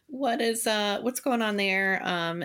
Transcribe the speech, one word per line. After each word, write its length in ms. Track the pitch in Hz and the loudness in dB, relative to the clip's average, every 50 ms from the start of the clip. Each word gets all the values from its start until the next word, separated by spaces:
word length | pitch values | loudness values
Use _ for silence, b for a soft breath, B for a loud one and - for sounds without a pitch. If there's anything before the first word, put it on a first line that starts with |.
| B - | B -12
what 320 | 277 262 277 247 233 - | -6 -2 -2 0 0 2
is, 260 | 233 226 226 233 - 226 | 0 0 0 0 0 0
uh, 320 | 214 214 208 208 202 - | 0 2 2 0 0 0
what's 180 | - 240 254 - | -2 -2 -4 -2
going 200 | - 285 247 233 | -2 0 0 2
on 140 | 220 214 202 202 | 2 0 0 2
there? 420 | 196 196 190 190 196 190 190 180 - | 2 2 2 2 2 2 0 0 0
Um, 400 | - 180 175 170 165 170 170 | -2 -2 -2 -2 -2 -2 -4